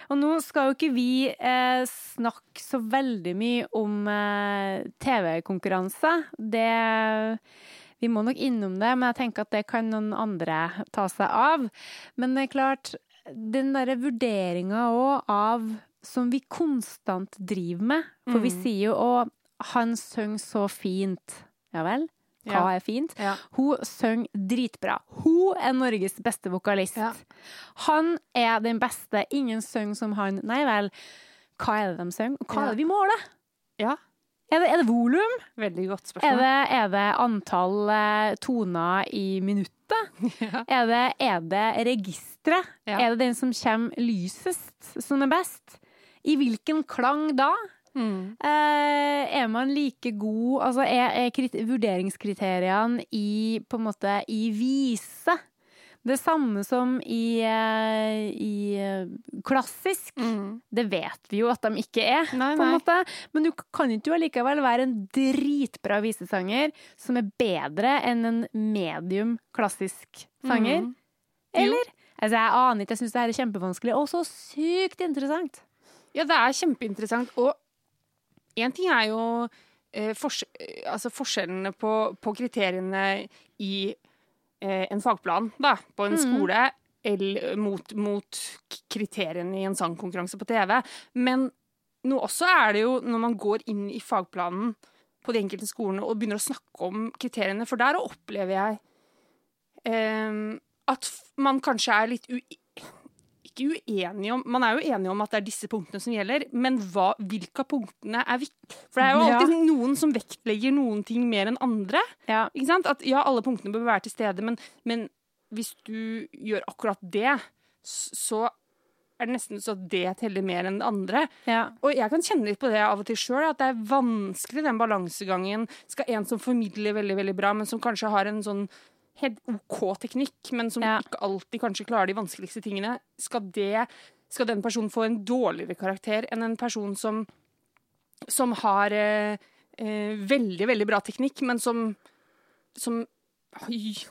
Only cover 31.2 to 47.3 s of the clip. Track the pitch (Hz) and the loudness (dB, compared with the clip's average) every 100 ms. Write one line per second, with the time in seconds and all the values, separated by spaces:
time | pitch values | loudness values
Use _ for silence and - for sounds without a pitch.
31.2 | - - _ - - 214 202 170 175 - | -20 -20 _ -6 -2 0 0 -2 -6 -4
32.2 | 226 277 - - 285 220 311 403 392 453 | -4 -4 -4 -2 0 0 2 4 4 2
33.2 | - _ _ _ _ - 214 294 _ _ | -2 _ _ _ _ -4 -2 -2 _ _
34.2 | _ _ _ 311 349 330 240 233 240 302 | _ _ _ 4 6 6 4 4 4 4
35.2 | 440 480 - - 214 170 185 196 - - | 2 -2 -8 -6 -4 -4 -4 -6 -10 0
36.2 | 294 247 254 269 277 262 208 196 202 - | 2 6 6 4 4 2 2 2 2 2
37.2 | 240 214 - 180 185 202 208 214 208 208 | 2 0 0 0 2 2 2 2 4 2
38.2 | 214 202 - 247 190 175 170 190 - 208 | 2 0 -2 -2 0 0 2 2 0 -2
39.2 | 190 190 190 202 185 _ - 440 415 - | -2 0 0 0 -2 _ -2 -2 -2 -4
40.2 | 220 - 220 226 240 262 233 233 254 - | -4 -2 -4 -4 2 2 4 4 2 2
41.2 | 262 180 165 190 220 - 233 247 185 160 | 0 0 0 0 2 2 0 0 -2 -8
42.2 | - - - 349 349 - - 208 240 233 | -14 -4 2 2 2 -8 -4 2 2 4
43.2 | 254 240 254 226 247 220 233 - 240 208 | 2 2 -2 0 2 2 0 0 0 0
44.2 | 180 - 370 359 - _ - - - 277 | -4 -6 -6 -6 -10 _ -14 -12 -2 0
45.2 | 269 330 370 - _ - _ _ _ _ | 2 2 0 -8 _ -20 _ _ _ _
46.2 | - 294 269 220 - 311 - - 247 294 | 0 2 2 0 0 -2 -2 0 2 2
47.2 | 311 | 2